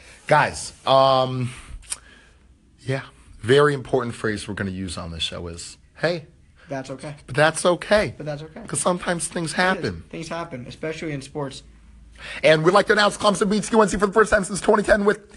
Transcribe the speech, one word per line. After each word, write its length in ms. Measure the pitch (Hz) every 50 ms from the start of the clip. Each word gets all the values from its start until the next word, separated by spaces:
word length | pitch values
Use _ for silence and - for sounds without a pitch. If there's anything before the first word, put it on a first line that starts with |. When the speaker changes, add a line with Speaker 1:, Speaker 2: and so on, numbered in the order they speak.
| - - - - -
Speaker 1:
Guys, 460 | - 151 151 131 98 90 - - - - - -
um, 640 | 131 135 135 135 135 131 131 131 127 131 127 127 123 127 - - - - - - - - - - - - - _ _ _ _ _ _ _ _ _ _ _ _
yeah, 220 | - 123 135 131 - - - _ _ - - -
very 320 | - 107 135 143 147 147 143
important 420 | 135 120 - - 131 120 120 117
phrase 320 | - - 110 104 104 - -
we're 60 | 101
gonna 160 | 101 104 98
use 240 | 92 92 95 92 90 87
on 140 | 87 85
this 100 | 82 80
show 240 | - - 87 90 87
is, 300 | 85 85 85 - - - - _ _ _
"Hey." 300 | - - 160 180 165 127 - - _ _ _ _ _ _ -
Speaker 2:
That's 220 | 139 135 131 -
okay. 240 | 135 - - 151 147 - -
Speaker 1:
But 100 | - 123
that's 280 | 143 151 160 160 - -
okay. 480 | 185 175 165 - - 208 214 196 127 98
Speaker 2:
But 100 | - 147
that's 160 | 151 147 143
okay. 200 | 156 160 - 226 220
Speaker 1:
'Cause 140 | - - -
sometimes 480 | - 196 180 175 - 180 175 170 - -
things 220 | - 180 170 156
Speaker 2:
It 40 | -
is. 20 |
Speaker 1:
happen. 480 | - 180 185 185 180 151 113 90 82 - -
Speaker 2:
Things 160 | - 165 160 165
happen, 360 | 170 165 170 160 156 123 123
especially 460 | 123 123 - - 156 160 - 175 156
in 100 | 147 135
sports. 400 | 131 - - 151 143 131 127 - - - - - - - - - - - - - - - - -
Speaker 1:
And 220 | - 147 160 156 156
we'd 80 | 175 190
like 120 | 202 190
to 80 | - 208
announce 220 | 208 208 202 -
Clemson 320 | - - 214 196 - 220 190
beats 220 | 214 208 - -
U 100 | 226 220
N 60 | 214 196
C 80 | -
for 100 | 190 208 202
the 40 |
first 180 | 180 226 208 -
time 100 | - 214
since 180 | 185 - 208 165
twenty 220 | - - 214 214
ten 220 | 196 - 220 208 202
with 160 | 208 196 - - - -